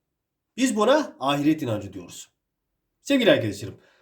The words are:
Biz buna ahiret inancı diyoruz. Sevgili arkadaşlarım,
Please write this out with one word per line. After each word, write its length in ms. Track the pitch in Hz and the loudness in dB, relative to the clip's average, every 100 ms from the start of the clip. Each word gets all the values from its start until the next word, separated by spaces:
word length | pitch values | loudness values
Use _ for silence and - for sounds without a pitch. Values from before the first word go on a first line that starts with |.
| _ _ _ _ _ - | _ _ _ _ _ -2
Biz 180 | 254 208 | 0 2
buna 400 | 214 302 - - | 4 2 0 -4
ahiret 420 | 131 143 147 156 | -2 0 2 0
inancı 320 | 127 104 98 | -2 -6 -8
diyoruz. 360 | 95 85 - - _ _ _ _ _ _ _ | -14 -16 -20 -20 _ _ _ _ _ _ _
Sevgili 300 | - 277 208 | -2 2 4
arkadaşlarım, 440 | 143 110 92 101 - _ _ | 4 2 -6 -12 -14 _ _